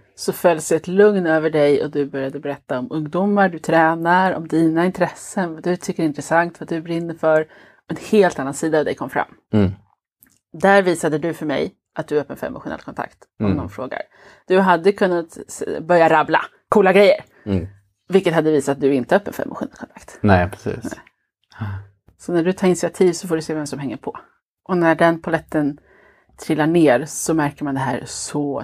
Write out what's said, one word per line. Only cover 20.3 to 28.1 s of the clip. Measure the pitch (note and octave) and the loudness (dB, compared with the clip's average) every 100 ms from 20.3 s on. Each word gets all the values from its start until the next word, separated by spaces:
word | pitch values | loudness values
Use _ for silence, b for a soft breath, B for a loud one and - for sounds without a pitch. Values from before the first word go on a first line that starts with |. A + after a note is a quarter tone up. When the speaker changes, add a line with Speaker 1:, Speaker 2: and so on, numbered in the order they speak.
| F#2 F2 | 4 2
Speaker 2:
precis. | - - F#2+ - - - _ _ _ _ B | -4 -8 -8 -10 -14 -18 _ _ _ _ B
Speaker 1:
Nej. | G#2 G2 B _ _ _ | -10 -10 B _ _ _
Så | - | -4
när | E3+ | -2
du | E3 | 0
tar | F#3 F#3+ | 0 0
initiativ | F3 E3+ - F#3 | 0 -2 2 2
så | F3 F#3+ | 2 -4
får | D#3+ | -4
du | |
se | D#3 | -4
vem | D#3 D3 | -6 -6
som | C#3 | -8
hänger | C#3+ G#2 | -8 -8
på. | - - B B _ _ - | -10 -14 B B _ _ -4
Och | F#3 | 0
när | E3+ | 2
den | D#3+ E3+ E3 | 4 2 2
poletten | E3+ E3 - D#3 D3 D3 b b b b b _ - | -2 -4 -2 -2 -2 -4 b b b b b _ -4
trillar | D#3 D3+ | 0 2
ner | E3+ D#3 B2 D3 | 4 6 4 0
så | - - | -6 -4
märker | D#3+ D3 D3 | -2 -2 -4
man | D3 | -6
det | C3+ | -4
här | C3+ B2 | -4 -6
så | - | -8